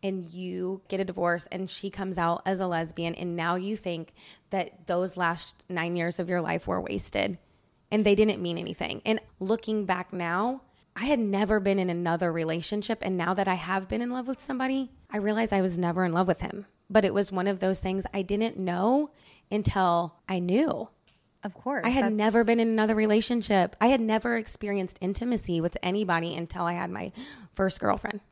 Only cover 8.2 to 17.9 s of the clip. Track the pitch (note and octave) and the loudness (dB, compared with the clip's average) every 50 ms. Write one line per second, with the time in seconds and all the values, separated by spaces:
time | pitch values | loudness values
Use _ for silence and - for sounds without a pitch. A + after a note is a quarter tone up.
8.2 | G#3+ G#3+ G#3 - F#3 F3 E3+ E3+ F3 E3+ F3 - E3 D#3+ - G#2 - - A3 A3+ | 6 2 2 -2 -2 -4 -4 -4 -6 -8 -6 -6 -6 -6 -6 -6 -2 0 -2 -2
9.2 | - - _ _ F#3+ F#3+ A3 A3+ A3+ - G#3+ G#3+ G#3 F3+ F#3 F3+ F3+ - - F3+ | -2 -10 _ _ -2 -2 -2 -2 0 -2 -2 -2 0 -2 -2 -4 -4 -8 -6 -4
10.2 | F3 E3+ E3+ F3+ G#3 A#3+ C4 C4+ - _ _ _ _ _ _ - A3 C4 D4 B3+ | -4 -2 0 0 0 0 -2 -4 -10 _ _ _ _ _ _ -6 0 2 2 2
11.2 | A3+ G#3 G3 G3 G#3+ F#3+ G#3+ G#3+ G3 G3 G3 G3 F#3 F3+ E3+ E3+ F3 E3+ E3 E3+ | 2 2 2 2 2 4 2 2 4 2 2 2 2 0 0 0 0 0 0 2
12.2 | F#3 F3 D#3+ E3 E3 D#3+ D#3+ E3+ D#3+ - - G#3 G3+ - A3+ A3 - F#3+ F#3+ F3+ | 2 0 0 0 0 0 -2 -2 -2 -2 -4 -4 -2 -2 -4 -2 -2 -2 -2 0
13.2 | E3+ F3 F#3+ F#3 G3 G3 F#3 F#3 D#3+ E3+ F#3 G3 F#3+ F#3 A3 A3 A#3+ A#3+ B3 B3+ | 0 0 0 0 2 0 0 -2 -2 -2 -2 -2 -2 -2 -4 -4 -4 -4 -4 -6
14.2 | B3 A#3+ C4+ - - - C4+ B3 C4 C4 C4+ C4+ C4+ B3 - - - _ - G#3 | -4 -6 -6 -8 -6 -6 -4 -2 -2 0 0 -2 -2 -4 -8 -20 -18 _ -4 -2
15.2 | G3+ G#3 G#3+ G#3+ A3+ G#3+ - G3 F#3 F#3+ F3 E3+ F3+ E3+ E3+ F3+ F#3 F3 E3 E3+ | 0 0 2 2 2 2 2 2 2 2 2 2 0 0 2 2 2 2 4 2
16.2 | F#3 F3+ E3 - - - - - G3+ - _ _ _ _ G3 A3 G3 F#3+ - G3 | 4 2 2 0 -2 -8 -8 -10 -14 -16 _ _ _ _ 4 6 6 6 4 2
17.2 | G3+ - F#3+ F#3 F3+ G3 G3+ F3+ F#3+ F#3 F#3+ F#3 - F#3+ | 0 0 0 0 0 0 0 2 2 0 0 0 0 -2